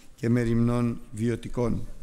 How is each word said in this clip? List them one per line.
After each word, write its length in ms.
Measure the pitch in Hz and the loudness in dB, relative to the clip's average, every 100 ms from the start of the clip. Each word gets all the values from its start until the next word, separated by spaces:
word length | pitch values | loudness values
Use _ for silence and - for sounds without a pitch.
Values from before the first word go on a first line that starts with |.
| - - | -18 -4
και 140 | 120 | 2
μεριμνών 720 | 120 117 117 117 120 120 117 - | 2 4 4 4 2 0 -2 -8
βιωτικών. 760 | 104 117 110 - - 120 92 - - | -4 -2 -2 -4 -2 0 0 -4 -8